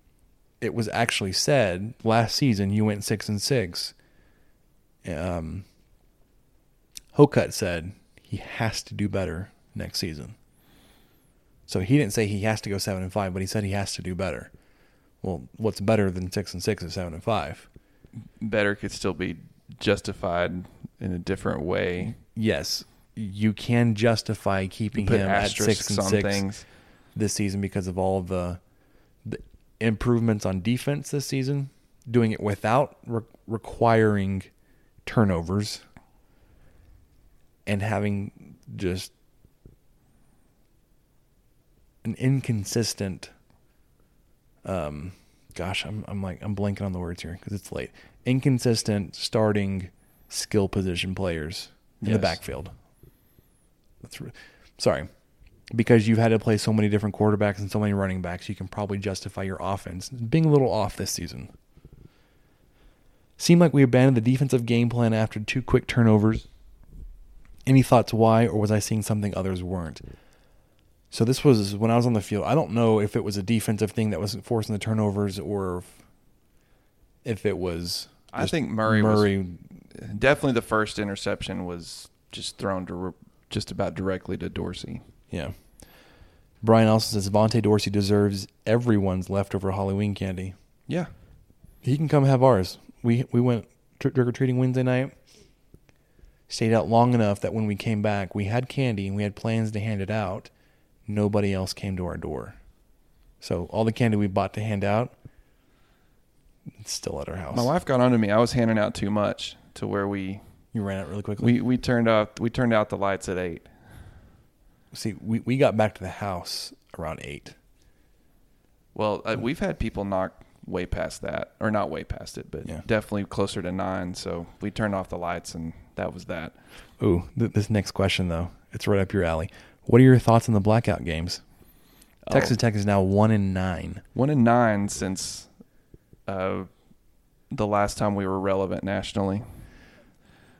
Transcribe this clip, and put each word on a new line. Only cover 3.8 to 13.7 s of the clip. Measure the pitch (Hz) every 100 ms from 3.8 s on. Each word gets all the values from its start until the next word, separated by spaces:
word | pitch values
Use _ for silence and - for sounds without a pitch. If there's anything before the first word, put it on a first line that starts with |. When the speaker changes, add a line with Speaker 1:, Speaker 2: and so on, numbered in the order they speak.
| - - _ _ _ _ _ _ _ _ _ _ -
Speaker 1:
Um, | 78 90 87 80 82 95 _ _ _ _ _ _ _ _ _ _ _ _ - - -
Hokut | 143 123 85
said | - 95 85 85 - _ _
he | - 101
has | - - 113 -
to | - 101
do | 101
better | 98 90 82 101 _ _ -
next | 87 -
season. | 90 73 57 - _ _ _ _ _ _ _ _ _ _ _ _ -
So | 98
he | 92 147
didn't | 110
say | 113 104
he | 104
has | 107 110
to | 104
go | 98
seven | - 95
and | 92
five, | 107 95
but | 92
he | 95
said | 110
he | 101